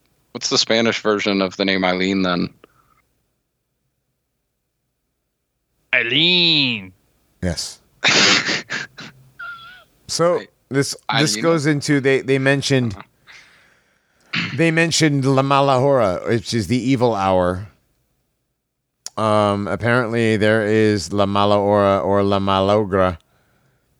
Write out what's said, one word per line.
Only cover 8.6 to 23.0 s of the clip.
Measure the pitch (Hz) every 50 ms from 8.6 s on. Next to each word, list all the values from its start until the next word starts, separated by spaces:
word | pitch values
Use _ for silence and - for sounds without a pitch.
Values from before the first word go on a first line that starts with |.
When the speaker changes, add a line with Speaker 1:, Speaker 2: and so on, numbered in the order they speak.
| - - - - - - _ - - - - _ _ _ _ - 1077 - - - 1077 - - - - _ _ _ _ -
Speaker 3:
So | - - 160 175 175
Speaker 1:
Right. | 151 101 - _ _ _ -
Speaker 3:
this, | 123 139 139 - - - _ - 110 117
this | 151 147 107
Speaker 1:
Eileen. | 107 120
Speaker 3:
goes | 165 165 165 135
into, | 156 151 143 - - 151 139
they, | 127 139 135 127
they | - 123 135 135
mentioned, | 131 135 143 139 131 - 139 131 123 117 98
Speaker 1:
Uh-huh. | - - _ _ _ _ - - - - _ _ _ _ _ _ _ _ _ _ _ _ _ _ _ _ _ - - - - - 127
Speaker 3:
they | 165 165
mentioned | 160 165 165 165 - - 160 151 143 139 131
La | 135 139 131
Malahora, | 131 135 143 139 139 139 135 127 127 143 139 131 113 98 87 - 52 80
which | 117 117 92 - 117
is | 120 107 80
the | 113 127
evil | 104 127 139 117 123 123 110
hour. | 98 95 95 95 92 90 90 90 92 104 95 - _ _ _ _ _ _ _ _ _ _ _ _ _ _ _ _ _ _ _ _ _ _ _ _ _ - - _ -
Um, | 107 110 107 107 104 104 101 101 101 87
apparently | 90 101 107 117 120 123 123 110 117 117 117 110 110 104
there | 101 107 110 113 107 104
is | 110 110 110 107 104 104 85 85
La | 101 104 101
Malahora | 98 101 101 101 101 104 101 98 101 104 104 101 98 98 98 67
or | 92 98 101
La | 101 101 101 98
Malogra | 98 98 98 95 95 98 104 107 110 95 92 98